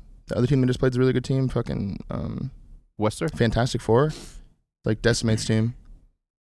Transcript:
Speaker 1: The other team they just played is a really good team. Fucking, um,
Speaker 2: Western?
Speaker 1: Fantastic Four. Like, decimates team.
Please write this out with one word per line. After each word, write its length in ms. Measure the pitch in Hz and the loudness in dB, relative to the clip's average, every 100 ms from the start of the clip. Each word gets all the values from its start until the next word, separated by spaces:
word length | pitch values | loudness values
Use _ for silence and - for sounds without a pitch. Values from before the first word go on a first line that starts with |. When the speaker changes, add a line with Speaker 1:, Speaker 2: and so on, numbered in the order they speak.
| - - - | -14 -20 -6
Speaker 1:
The 100 | - | 0
other 80 | 123 | 2
team 140 | 139 | 4
they 80 | 127 | 4
just 100 | 123 | 2
played 140 | 131 | 2
is 40 | 123 | 4
a 40 | |
really 120 | 127 | 2
good 120 | 127 | 2
team. 240 | 127 135 131 | 0 0 0
Fucking, 560 | 127 - 65 196 - - | -2 -2 -4 -4 -6 -8
um, 440 | - - - 135 - - - _ - | -6 -6 -6 -8 -10 -18 -20 _ -4
Speaker 2:
Western? 300 | 107 - 160 | -2 0 -4
Speaker 1:
Fantastic 500 | - 117 117 123 117 | 0 2 2 0 0
Four. 320 | - 113 151 147 - - - _ _ _ | 2 2 2 -2 -12 -18 -20 _ _ _
Like, 180 | 113 110 | -4 0
decimates 420 | 113 113 113 110 | 0 2 2 0
team. 300 | - 110 113 123 - - _ _ _ _ _ | 2 0 0 -4 -14 -20 _ _ _ _ _